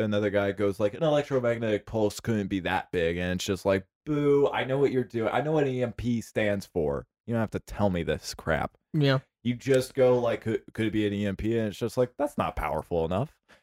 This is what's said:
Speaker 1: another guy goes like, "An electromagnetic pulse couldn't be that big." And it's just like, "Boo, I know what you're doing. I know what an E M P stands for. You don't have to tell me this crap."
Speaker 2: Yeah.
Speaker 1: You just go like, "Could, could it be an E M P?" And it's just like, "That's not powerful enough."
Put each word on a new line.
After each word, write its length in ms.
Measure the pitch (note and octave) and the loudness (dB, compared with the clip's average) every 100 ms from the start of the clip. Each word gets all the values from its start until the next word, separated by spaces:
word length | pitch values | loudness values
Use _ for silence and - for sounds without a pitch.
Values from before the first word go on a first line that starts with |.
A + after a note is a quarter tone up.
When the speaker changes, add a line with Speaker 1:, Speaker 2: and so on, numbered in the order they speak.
Speaker 1:
another 300 | G#2+ G#2 G#2 | 0 2 2
guy 200 | G2+ G2+ | 2 0
goes 300 | F#2+ G2+ F#2+ | 0 0 2
like, 140 | G#2 | 0
"An 100 | - | 0
electromagnetic 840 | D#3+ D3 C#3+ C3+ A#2+ A#2 A2+ G#2+ - | 2 2 2 0 0 0 0 -2 -2
pulse 320 | A2+ G#2 - | 0 0 0
couldn't 300 | - A2 G2 | -2 -2 0
be 100 | G2 | -2
that 300 | F2 F2+ - | 0 -2 -2
big." 280 | F2+ E2 F2 | 0 0 0
And 160 | F2+ | -2
it's 100 | F2+ | -2
just 200 | - F#2+ | -2 -2
like, 220 | G2+ F#2+ - _ | 2 0 0 _
"Boo, 440 | - D3 D3 C#3+ C#3 | -4 0 4 4 4
I 160 | A2+ | 0
know 140 | A#2+ C3+ | -2 2
what 120 | C3+ | 2
you're 140 | B2+ | 2
doing. 260 | B2 A#2 A#2 | -2 -2 0
I 80 | B2 | 0
know 100 | D3 | 0
what 100 | D#3 | 0
an 60 | C#3 | 0
E 120 | B2+ | 0
M 80 | A#2+ | -4
P 280 | - A2 A#2 | -2 -2 -2
stands 460 | - A#2+ G#2+ G2+ - | -2 -2 0 -2 -4
for. 400 | F2 D2 C#2 - _ - | -2 -2 -2 -6 _ -6
You 60 | |
don't 60 | A#2 | -4
have 100 | G#2+ | -2
to 80 | F#2+ | -4
tell 280 | - - G#2 | -8 -2 0
me 120 | F2 | 0
this 320 | D2+ D2+ - | 0 -2 -6
crap." 380 | - - D2 C2+ - _ | -10 -4 -2 -2 -10 _
Speaker 2:
Yeah. 280 | D#3 C#3 C3+ - _ | 0 2 2 -2 _
Speaker 1:
You 100 | A#2+ | -6
just 400 | A#2+ C3 C3 B2+ | -4 2 2 2
go 240 | - B2+ B2 | 2 4 4
like, 220 | A#2 G#2+ | 2 -2
"Could, 220 | A2+ A2 - | -2 -4 -4
could 140 | - A2 | -2 0
it 60 | |
be 140 | G#2+ G#2 | 2 0
an 60 | |
E 120 | G2+ | 0
M 120 | G#2 F#2+ | -2 -2
P?" 200 | G#2+ A#2 | -2 0
And 120 | A2 | -2
it's 100 | - | -4
just 180 | A#2 - | -4 0
like, 140 | B2 - | -2 -2
"That's 180 | D4 - | -4 -2
not 200 | E2+ - | -4 -2
powerful 480 | D#2 D2 - E2+ | -2 -4 -2 -2
enough." 320 | D#2+ F#2 D3 - _ - | 0 -2 -4 -8 _ -20